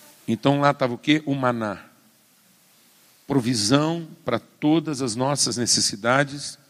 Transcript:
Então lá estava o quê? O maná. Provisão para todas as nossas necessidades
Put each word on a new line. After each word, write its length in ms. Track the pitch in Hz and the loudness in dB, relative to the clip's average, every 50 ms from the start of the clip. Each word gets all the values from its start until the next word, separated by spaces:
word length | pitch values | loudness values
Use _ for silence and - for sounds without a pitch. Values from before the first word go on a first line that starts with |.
| - - - _ - | -20 -20 -20 _ -6
Então 340 | - 113 - - 143 143 143 | -6 -4 0 2 2 2 4
lá 100 | 143 143 | 4 2
estava 240 | 143 - 135 120 120 | 2 2 -2 -2 -2
o 40 | - | -4
quê? 220 | - 147 147 156 151 | 0 0 0 0 2
O 80 | - 139 | -2 -4
maná. 500 | 139 131 123 120 113 113 104 95 90 - - _ _ _ _ _ _ _ _ _ _ _ _ _ _ _ _ _ _ _ _ _ _ _ _ _ _ _ | 0 0 0 0 0 -4 -6 -6 -8 -12 -20 _ _ _ _ _ _ _ _ _ _ _ _ _ _ _ _ _ _ _ _ _ _ _ _ _ _ _
Provisão 800 | - 139 135 107 120 131 110 101 104 135 143 151 156 165 170 160 156 - - - | 0 0 0 2 2 0 0 0 2 2 2 2 2 -2 -4 -6 -10 -16 -12 -6
para 140 | - 120 110 | -4 -4 -4
todas 640 | - _ _ - - 151 156 165 151 160 147 120 135 | -4 _ _ -2 2 2 2 2 2 -2 -6 -4 -4
as 140 | 120 104 | -4 -2
nossas 400 | 120 131 139 147 135 - 131 104 | -2 -2 -2 0 0 0 -2 0
necessidades 1040 | 120 120 - - 117 - - - 101 104 117 127 139 143 135 139 143 - - - - _ _ | -2 0 0 2 0 0 -2 -4 -2 0 2 2 2 2 0 -2 -12 -12 -12 -14 -16 _ _